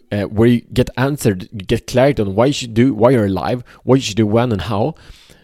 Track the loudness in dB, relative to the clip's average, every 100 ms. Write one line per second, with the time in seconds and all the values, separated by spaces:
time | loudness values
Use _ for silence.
0 | -6 -6 -4 2 2 2 -2 -4 -4 -2
1 | -4 0 -2 -2 -6 -14 -4 -4 -2 2
2 | 2 2 -2 0 0 0 -4 0 2 4
3 | 2 4 2 -2 -2 -6 -8 -12 0 2
4 | 2 0 2 2 0 -2 -4 -4 -4 -6
5 | -18 -20 _ -20